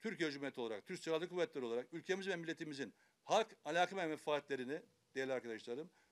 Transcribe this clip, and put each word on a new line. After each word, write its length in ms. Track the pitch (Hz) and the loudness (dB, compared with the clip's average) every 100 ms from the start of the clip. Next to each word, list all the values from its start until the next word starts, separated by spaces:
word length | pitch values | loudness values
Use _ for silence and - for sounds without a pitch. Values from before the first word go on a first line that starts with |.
Türkiye 300 | - 170 156 | -4 0 0
Cumhuriyeti 300 | 139 139 131 | 0 -4 -2
olarak, 260 | 117 104 - | -2 -2 -6
Türk 160 | 175 | -4
Silahlı 260 | 165 160 175 | 0 2 2
Kuvvetleri 360 | 180 160 143 120 | 0 0 0 0
olarak 280 | 117 - | 0 -2
ülkemiz 340 | 165 160 190 190 | -4 -2 0 0
ve 80 | 175 | -2
milletimizin 580 | 165 156 156 139 110 - _ _ | -2 -4 -6 -4 -6 -8 _ _
hak, 320 | - 196 220 - 147 | 4 4 4 -2 0
alaka 320 | 170 175 196 | 4 4 2
ve 100 | 165 | 0
menfaatlerini 760 | 151 156 147 - 135 123 156 - _ _ 131 | 0 0 0 0 -2 -2 -4 -6 _ _ -2
değerli 180 | 131 | 0
arkadaşlarım 560 | 127 117 110 120 123 175 - _ | 0 -2 -6 -4 -6 -6 -12 _